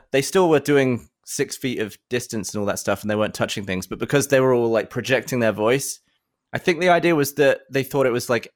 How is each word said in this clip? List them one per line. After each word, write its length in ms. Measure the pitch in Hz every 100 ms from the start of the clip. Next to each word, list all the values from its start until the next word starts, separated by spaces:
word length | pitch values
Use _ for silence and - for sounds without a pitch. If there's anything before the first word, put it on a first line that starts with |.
| _
They 100 | 139
still 280 | 139 190 175
were 100 | 147
doing 480 | 139 143 135 120 - _ -
six 300 | - 139 -
feet 240 | 131 120
of 180 | 107 - -
distance 440 | 123 - 110 92
and 60 | 110
all 60 | 101
that 140 | 92
stuff, 220 | - 101
and 80 | 107
they 60 | 107
weren't 180 | 107
touching 320 | - 110 - 98
things, 220 | 92 -
but 120 | 104
because 280 | 113 143 139
they 120 | 135
were 120 | 131
all, 160 | 123 117
like, 200 | 110 -
projecting 500 | 123 110 127 - 127
their 120 | 110
voice, 460 | 101 107 135 - - _ _ _ _ _
I 60 | -
think 240 | - 160
the 80 | 180
idea 260 | 170 170 160
was 200 | 139 -
that 260 | 143 - -
they 120 | 135
thought 220 | 135 143 131
it 60 |
was, 180 | 120 -
like, 220 | 117 -